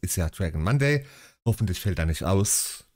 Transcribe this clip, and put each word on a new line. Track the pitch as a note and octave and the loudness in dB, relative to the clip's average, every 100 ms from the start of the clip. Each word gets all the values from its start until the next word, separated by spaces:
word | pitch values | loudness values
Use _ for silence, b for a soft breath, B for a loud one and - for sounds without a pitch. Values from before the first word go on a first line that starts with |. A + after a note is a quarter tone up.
Ist | - - | -4 -2
ja | E2 | -2
Dragon | - F2+ D#2 | -2 -4 -2
Monday. | E2 C3+ C#3 C#3+ C#3 B B B - | 0 2 2 2 -2 B B B -2
Hoffentlich | A2 G#2+ F2+ | 0 0 -2
fällt | G#2 F2 | -2 0
er | D#2+ | 0
nicht | D#2 | 0
aus. | - G2 G2+ - - - - | 2 2 2 0 -2 -8 -18